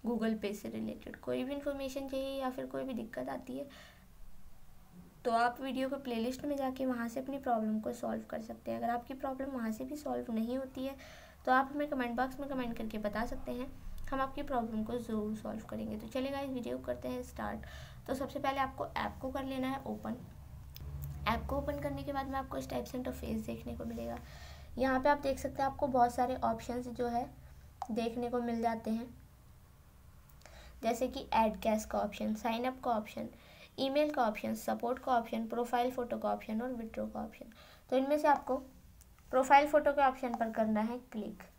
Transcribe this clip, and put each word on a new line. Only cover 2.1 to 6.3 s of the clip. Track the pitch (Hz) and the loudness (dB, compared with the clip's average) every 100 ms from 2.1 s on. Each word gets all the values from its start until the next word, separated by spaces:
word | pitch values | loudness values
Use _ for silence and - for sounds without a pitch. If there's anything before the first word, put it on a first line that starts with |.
| 269 269 269 | -2 -2 -2
या | 262 | -2
फिर | 262 262 | -2 -6
कोई | 269 | -4
भी | 262 226 | -4 -4
दिक्कत | 220 - 254 | -6 -6 -4
आती | - - 262 | -6 -6 -8
है | 285 - - - - - - - - - - - - 175 - - 240 | -8 -12 -18 -20 -20 -14 -12 -10 -12 -12 -14 -16 -18 -18 -18 -6 2
तो | |
आप | 226 240 240 | 6 4 2
वीडियो | 269 262 262 | -2 0 0
को | 277 | -2
प्लेलिस्ट | 254 226 233 | -2 0 0